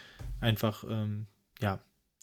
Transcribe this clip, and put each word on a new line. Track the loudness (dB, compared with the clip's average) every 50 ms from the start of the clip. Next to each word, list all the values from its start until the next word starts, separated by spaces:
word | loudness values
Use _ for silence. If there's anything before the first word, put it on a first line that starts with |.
| -20 -20 -16 -12 -10 -8 -6 0
einfach, | 2 4 4 4 4 2 0 0 -4 -4
ähm, | -2 -2 0 -2 -2 -4 -6 -10 _ _ _ _ _ -2
ja, | 0 0 0 0 -4 _ _ _ _ _ _ _